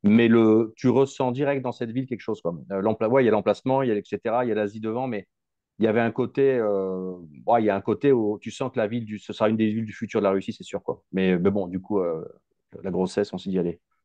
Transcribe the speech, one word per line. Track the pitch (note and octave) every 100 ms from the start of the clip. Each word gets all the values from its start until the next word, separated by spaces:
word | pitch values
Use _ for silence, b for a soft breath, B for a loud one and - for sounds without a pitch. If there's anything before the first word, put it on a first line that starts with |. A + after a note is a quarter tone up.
Mais | G2+ A2+ A#2
le, | A#2 A2 A2 A2+ -
tu | B2+
ressens | A#2+ C3+ - B2+
direct | B2 C#3 C#3
dans | B2+
cette | - A#2
ville | A#2 C3
quelque | A#2
chose, | - G#2+
comme, | - E2 C2
euh, | G2
l'empla-, | G#2 A2 A2
ouais, | C3+
il | A#2+
y |
a |
l'emplacement, | G#2+ G2+ G2+ C3 C3
il | C3
y |
a | G#2
et |
cetera, | - G#2 A2+ A#2
il | B2
y |
a |
l'Asie | G#2+ G#2 A2
devant, | A2 A2+ C3
mais | G#2+ - _ _ _ _ _
il |
y | A2
avait | A2
un | A#2
côté, | A#2 B2 - C3+ C3
euh... | G#2+ G2+ F#2+ F#2 F#2 F2+ E2 C#2 A#1+
ouais, | A#2
il | G#2+
y |
a | G2
un |
côté | G#2+ G#2 C#3+
où | B2+ G#2+ G#2+
tu | -
sens | - C3
que | -
la | G#2+
ville | A#2+
du... | A2 G#2
ce | -
sera | G#2 A2
une | A2
des | A2
villes | A2
du | A2
futur | - G#2+ A2+
de |
la | G2+
Russie, | G2 F#2+
c'est | G#2+
sûr, | F#2 G2
quoi. | - - _
Mais, | F#2 F#2+ F2+
mais | F#2+
bon, | G2+ F2+
du | F#2+
coup, | F#2 G#2
euh, | F2 D#2+ - - _ _ _ -
la | F#2
grossesse, | F#2 F#2 - G#2
on | F#2
s'est | G2
dit, | F#2
allez. | F2 E2+ _ _